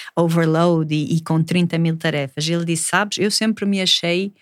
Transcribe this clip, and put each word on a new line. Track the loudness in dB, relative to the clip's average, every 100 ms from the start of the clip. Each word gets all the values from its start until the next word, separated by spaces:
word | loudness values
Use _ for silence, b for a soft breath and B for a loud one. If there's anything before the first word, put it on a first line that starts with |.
| B 0
overload | 2 2 2 4 4 2 0 -2
e, | 0 -2
e |
com | 0 0
trinta | 2 0 0 0
mil | 0 0
tarefas. | -2 -2 -4 -6 -4
E |
ele | -2
disse, | -2 -4
"Sabes, | 0 -2 -2 -2
eu | -2
sempre | 0 0 -2 -2
me | 0
achei | 2 0 2 0 -2 b